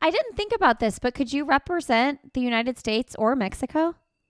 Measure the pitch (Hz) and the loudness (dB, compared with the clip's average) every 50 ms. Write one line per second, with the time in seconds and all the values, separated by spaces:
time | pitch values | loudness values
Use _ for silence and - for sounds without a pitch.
0 | 320 320 339 523 605 466 - - 415 415 466 427 381 269 226 - 240 214 - - | 0 0 2 2 -2 -2 -2 -6 -4 -2 0 2 4 4 4 4 0 -2 -2 -2
1 | - 247 - - 269 233 277 285 294 294 277 285 - - 349 339 - - 240 226 | -4 -4 -2 -2 -4 -2 -2 -2 0 2 0 0 0 0 -4 -2 0 2 2 2
2 | 254 285 285 - - - - 254 247 240 233 226 233 262 247 - - 226 214 226 | 2 2 0 -4 -8 -8 -4 -2 -2 0 0 0 0 -2 -4 -4 -2 -2 0 -2
3 | 254 - - - 220 220 277 262 196 190 - - 269 - - 311 320 339 339 _ | -2 -4 -4 0 0 2 2 2 0 -2 -4 -6 -6 -2 0 0 0 0 -2 _
4 | _ _ _ _ _ | _ _ _ _ _